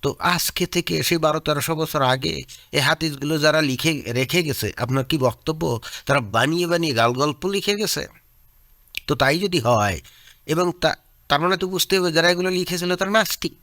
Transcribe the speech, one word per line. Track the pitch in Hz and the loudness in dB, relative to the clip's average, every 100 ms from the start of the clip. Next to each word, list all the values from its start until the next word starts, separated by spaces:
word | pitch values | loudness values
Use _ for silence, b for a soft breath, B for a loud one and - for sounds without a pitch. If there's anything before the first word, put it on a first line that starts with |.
তো | 143 143 | -4 -2
আজকে | 175 175 - - 175 | 0 0 -2 -4 -2
থেকে | 175 - 165 | -2 -2 -2
সেই | 135 170 | 0 2
বারো | 156 151 | 2 0
তেরোশো | 151 147 139 | -2 -2 -2
বছর | 160 156 156 | -2 -2 0
আগে | 131 131 - - - B B | 2 2 -2 -6 -10 B B
এই | - | 0
হাদিসগুলো | 139 160 160 139 143 156 | 0 0 -2 -4 -2 2
যারা | 151 156 | 4 4
লিখে | 151 127 165 147 82 | 2 0 0 -2 -4
রেখে | 117 131 175 | -2 0 0
গেছে, | 160 123 104 - | 0 -2 -4 -4
আপনার | 123 131 | -2 0
কি | 131 160 | 0 2
বক্তব্য? | 127 - - 156 165 117 B B - | 0 0 -6 -4 -2 -4 B B 0
তারা | 139 | 0
বানিয়ে | 110 110 131 170 175 | 2 0 2 0 0
বানিয়ে | 170 165 | 0 2
গালগল্প | 117 117 127 151 143 180 | 4 2 4 0 0 -4
লিখে | 196 - 208 | -2 -2 -2
গেছে? | 208 - - - _ _ - _ _ _ _ - - | -2 -4 -6 -14 _ _ -20 _ _ _ _ -14 -4
তো | |
তাই | 147 135 156 | 0 2 2
যদি | 196 170 | 0 0
হয় | 117 117 104 87 B B B B - | 2 2 2 -2 B B B B -4
এবং | 156 180 175 | 0 0 0
তা-, | 156 - _ _ _ | -2 -2 _ _ _
তার | 143 | 0
মানে | 175 165 | 2 0
তো | 185 | -2
বুঝতে | 185 - 190 | -4 0 2
হবে | 180 | 2
যারা | 160 170 | 2 2
এগুলো | 175 185 | 2 0
লিখেছিল | 180 175 180 175 180 | -2 -2 -4 -2 -2
তারা | 190 | 0
নাস্তিক। | 214 208 - 165 - | 0 0 -2 -6 -8